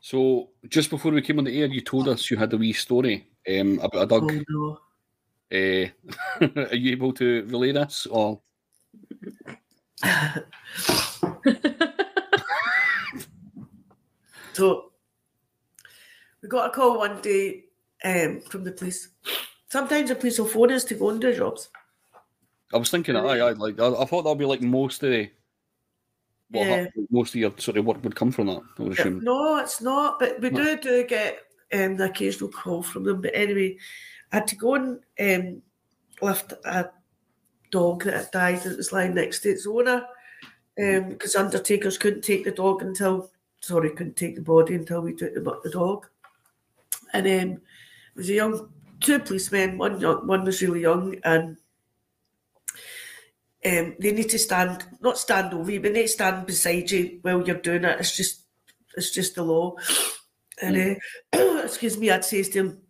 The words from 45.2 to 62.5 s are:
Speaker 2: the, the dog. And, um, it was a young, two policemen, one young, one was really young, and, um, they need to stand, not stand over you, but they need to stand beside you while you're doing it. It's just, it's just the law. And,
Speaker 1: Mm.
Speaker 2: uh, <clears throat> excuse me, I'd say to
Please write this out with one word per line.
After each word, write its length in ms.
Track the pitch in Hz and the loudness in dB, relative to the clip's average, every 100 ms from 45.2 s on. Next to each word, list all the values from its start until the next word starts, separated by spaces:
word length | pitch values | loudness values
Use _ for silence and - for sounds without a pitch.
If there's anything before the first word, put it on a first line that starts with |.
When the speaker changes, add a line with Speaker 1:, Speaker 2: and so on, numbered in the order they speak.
| - | -6
Speaker 2:
the, 260 | - 170 - | -4 -6 -6
the 60 | - | -6
dog. 360 | 185 175 - - _ - _ _ _ _ _ _ - - | -2 -2 -2 -8 _ -20 _ _ _ _ _ _ -12 -4
And, 140 | 196 190 | 0 2
um, 260 | 190 185 | 2 0
it 80 | 185 _ - - - - - | -6 _ -20 -20 -20 -20 -10
was 140 | 180 | -2
a 40 | |
young, 380 | 202 220 220 - - - - | 2 2 -2 -8 -20 -20 -4
two 180 | - 294 | 2 2
policemen, 580 | - 190 185 202 190 185 | 2 -4 0 2 2 0
one 220 | 190 196 | -2 0
young, 260 | 170 170 - | 2 2 2
one 180 | 190 | 0
was 180 | 185 185 | 2 0
really 180 | 185 170 | 0 2
young, 340 | 165 175 190 190 | 2 2 0 -4
and, 320 | 165 165 165 156 _ _ _ _ _ _ _ _ _ _ - - - - - - - _ _ _ | 2 2 2 -8 _ _ _ _ _ _ _ _ _ _ -14 -14 -16 -18 -18 -20 -20 _ _ _
um, 300 | 185 175 170 - | 2 2 0 0
they 120 | 196 | 0
need 160 | 208 220 | 2 0
to 80 | 226 | 0
stand, 460 | - 185 180 175 - - | 2 2 2 0 -12 -2
not 180 | 240 - | -2 0
stand 340 | - 196 185 | 0 0 0
over 160 | 175 170 | -4 -4
you, 100 | 202 | -2
but 120 | 202 | 0
they 80 | 214 | 2
need 60 | 220 | 2
to 60 | |
stand 340 | - 190 185 185 | 2 0 0 -4
beside 440 | 165 175 175 175 | 0 0 0 0
you 280 | 190 180 - | 0 0 -2
while 240 | 185 180 175 | 0 2 2
you're 100 | 175 | -2
doing 240 | 170 170 | 0 2
it. 160 | 170 - | 2 0
It's 160 | 180 - | -2 -2
just, 240 | 190 - _ _ _ _ _ - | -4 -4 _ _ _ _ _ -8
it's 140 | 175 | -6
just 220 | - 185 - | -2 -4 -2
the 60 | |
law. 320 | 165 160 180 175 - - - - _ _ _ - | 0 2 0 -4 -2 0 0 -6 _ _ _ -8
And, 140 | 190 190 | 0 2
Speaker 1:
Mm. 200 | 185 196 - - _ | 2 -2 -8 -16 _
Speaker 2:
uh, 280 | - - 320 | 4 4 4
<clears throat> 20 | |
excuse 320 | 233 - 233 208 | -2 -4 -4 0
me, 120 | 214 | 2
I'd 140 | 185 | 2
say 180 | - 202 | 2 -2
to 160 | 190 | 0